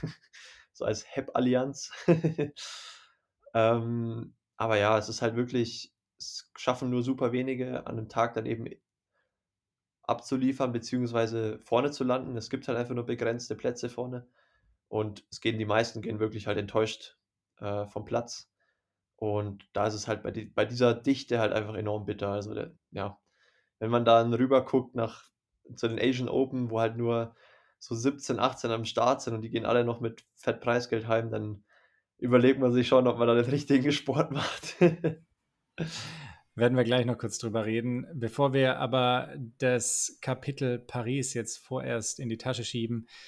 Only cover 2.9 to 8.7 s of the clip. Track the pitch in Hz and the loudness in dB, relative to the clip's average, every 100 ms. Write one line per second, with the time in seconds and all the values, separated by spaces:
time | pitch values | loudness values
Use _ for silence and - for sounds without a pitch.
2.9 | - - _ _ _ - 117 113 117 117 | -20 -20 _ _ _ -4 2 4 4 0
3.9 | 117 117 113 113 - _ - 110 107 104 | -2 -4 -6 -10 -16 _ -4 2 4 4
4.9 | 110 110 110 117 113 123 127 113 - - | 4 0 -2 0 0 0 0 -2 -4 -16
5.9 | _ _ - - - - - 127 127 127 | _ _ -18 -14 -14 -16 -6 -2 -2 0
6.9 | 123 123 131 123 127 131 127 127 123 - | -2 0 0 0 0 -2 -4 -4 -6 -6
7.9 | 113 107 117 113 113 113 113 113 | -8 -4 0 0 -2 -4 -6 -8